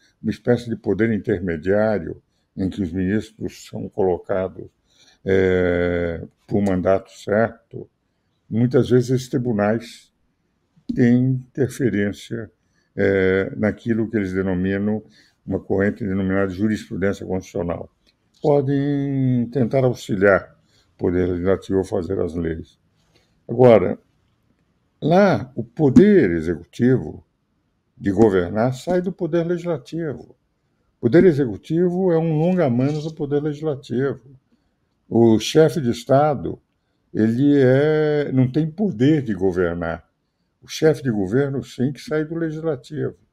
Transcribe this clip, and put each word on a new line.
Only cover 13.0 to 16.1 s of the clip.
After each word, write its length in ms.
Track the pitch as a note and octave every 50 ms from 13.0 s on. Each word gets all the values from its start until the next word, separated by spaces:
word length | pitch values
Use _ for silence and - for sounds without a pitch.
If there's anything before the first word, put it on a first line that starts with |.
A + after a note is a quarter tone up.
| G2+ G2 G2 G2 F#2 F#2 F#2+ G2 F#2+ - -
naquilo 540 | - G#2+ G#2 G2 - - A#2 A2+ A2 A2 G#2+
que 60 | A2+
eles 160 | G#2+ G2 F#2
denominam 680 | F#2 F#2+ F#2+ F#2+ F2+ F2+ F#2 F#2+ G2 G2 G2+ G#2+ G#2+ G#2+ G#2+ _ _ _ _ _ _ _ -
uma 140 | - F#2+ F2+
corrente 440 | - - G2+ F#2+ G2 G#2 G#2 - A#2
denominada 440 | F#2+